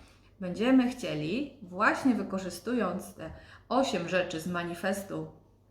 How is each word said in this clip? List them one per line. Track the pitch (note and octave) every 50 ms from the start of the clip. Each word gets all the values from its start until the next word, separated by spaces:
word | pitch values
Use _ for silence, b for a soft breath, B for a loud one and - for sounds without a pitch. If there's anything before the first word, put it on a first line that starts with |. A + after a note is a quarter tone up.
| B B B B B B B -
będziemy | F#3+ F3+ F3 F3+ A3 B3+ C4 B3+ A#3+ A#3+
chcieli, | - - - D#3+ D3+ D3+ D3+ D#3+ G3+ C4+ D4 - - -
właśnie | F#3+ F3 F3+ F#3 A3 C#4 D#4+ - - C4 A3+
wykorzystując | G#3 F#3+ - F#3+ F#3 F#3 F3+ - - - A3+ B3+ A#3 G3 F3+ F#3+ - - - -
te | - D#3+ D#3+ B B B B B B B -
osiem | A#3 C4 C4+ C4+ A3+ F3 E3+ D#3+
rzeczy | F#3 F3+ F3 - - D#3+
z | D#3+
manifestu | F3+ F3 F3 E3+ E3+ E3+ - - F#3+ G3+ G3+ F#3+ - D#3+ D#3 D#3 D#3 - - - _ _ _ _ _